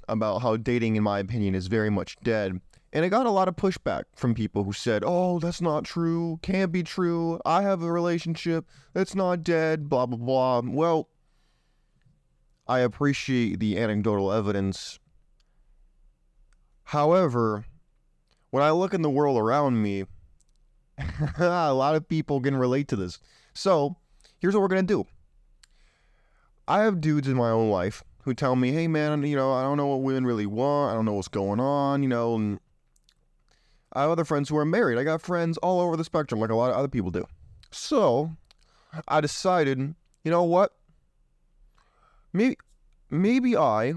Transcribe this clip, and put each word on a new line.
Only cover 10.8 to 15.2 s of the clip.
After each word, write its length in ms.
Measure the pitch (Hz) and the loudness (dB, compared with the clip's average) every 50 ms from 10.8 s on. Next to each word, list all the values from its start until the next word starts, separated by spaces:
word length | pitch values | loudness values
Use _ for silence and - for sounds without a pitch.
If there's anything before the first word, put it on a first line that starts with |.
| 160 170 165 160 - _ _ _ _ _ _ _ _ _ _ _ _ _ _ _ _ _ _ _ _ _ _ _ _ _ _ _ _ _ _ _ _ - | 2 2 2 2 0 _ _ _ _ _ _ _ _ _ _ _ _ _ _ _ _ _ _ _ _ _ _ _ _ _ _ _ _ _ _ _ _ -2
I 120 | 127 127 | 0 2
appreciate 800 | 123 120 - - 143 143 135 - - - 131 123 117 104 87 90 | 2 2 0 0 0 0 0 0 -2 0 0 2 2 0 0 -2
the 200 | 107 107 98 95 | 0 0 0 0
anecdotal 520 | 117 107 107 104 101 113 104 101 98 95 | 0 0 0 0 0 0 0 2 0 0
evidence. 680 | 101 110 101 101 101 101 98 95 92 - - - - - _ _ _ _ | 0 0 0 0 0 0 0 -2 -4 -6 -10 -16 -16 -18 _ _ _ _